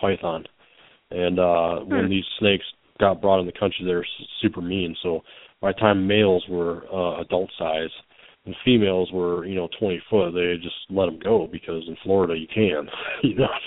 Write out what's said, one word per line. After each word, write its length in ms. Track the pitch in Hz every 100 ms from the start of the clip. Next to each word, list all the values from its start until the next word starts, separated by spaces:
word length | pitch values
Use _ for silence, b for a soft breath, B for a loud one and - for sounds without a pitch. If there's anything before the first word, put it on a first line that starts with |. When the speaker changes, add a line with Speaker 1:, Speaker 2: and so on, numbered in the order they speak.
Speaker 1:
python. 460 | 101 92 87 80 78 _ b b b b -
And, 280 | 87 87 90
uh, 420 | 90 85 82 85
Speaker 2:
Hmm. 80 | -
Speaker 1:
when 140 | - 95
these 180 | 98 - -
snakes 260 | 104 98 - - _ -
got 220 | 98 87
brought 180 | 98 95
in 60 | 90
the 60 |
country, 320 | - 98 -
they're 180 | 92 87
s-, 240 | 87 - - -
super 200 | 107 90
mean. 360 | 87 95 87 82
So 200 | 90 82 - b b b
by 120 | 98
the 60 | 92
time 280 | 107 101 95
males 420 | 104 101 90 -
were, 360 | 90 85 82 -
uh, 280 | 95 87 82
adult 320 | 82 90 92 -
size 320 | 82 80 80 - - b b b -
and 100 | 92
females 460 | 127 123 101 92 90
were, 320 | 90 87 87
you 100 | 87
know, 140 | 95 85 -
twenty 200 | 104 85 -
foot, 220 | 107 87
they 240 | 87 87 87
just 180 | 85 - -
let 180 | 95 90
'em 100 | 80
go 280 | - 110 78
because 400 | 82 - 82 82
in 80 | 80
Florida 400 | 95 98 90 82
you 100 | 80
can, 420 | 110 104 76 73 - -
<laughs> 160 | -
you 120 | 135 110
know. 120 | 127 -